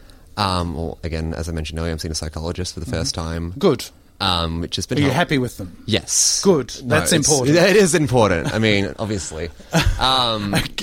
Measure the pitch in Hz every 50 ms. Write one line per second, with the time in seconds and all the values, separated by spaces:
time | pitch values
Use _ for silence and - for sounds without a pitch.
0 | - - - - - - - 107 104 95 92 90 85 87 76 73 85 80 - -
1 | - 82 80 80 80 80 80 - 82 82 82 80 78 76 78 82 82 85 82 78
2 | - 82 78 - 80 78 - 78 80 87 90 - 90 - - - 78 - 85 80
3 | - - - 85 82 80 82 82 85 85 92 139 196 185 135 - - - - -
4 | _ _ _ - 98 95 90 85 85 82 82 85 85 - - - - - 127 143
5 | 147 139 123 160 175 - 151 131 123 117 - - 98 90 - - - - 104 92
6 | - - - - - - - - - 202 180 143 123 - - - 135 120 147 156
7 | 170 - 175 156 135 135 156 135 123 139 156 175 170 202 185 220 196 165 151 175
8 | 151 123 123 123 107 98 90 80 71 - - 110 110 110 104 101 98 78 - -
9 | 107 101 107 95 - - 78 78 85 85 - - - - - 160 - - - -
10 | 123 131 131 131 123 117 113 107 101 101 - - - - - -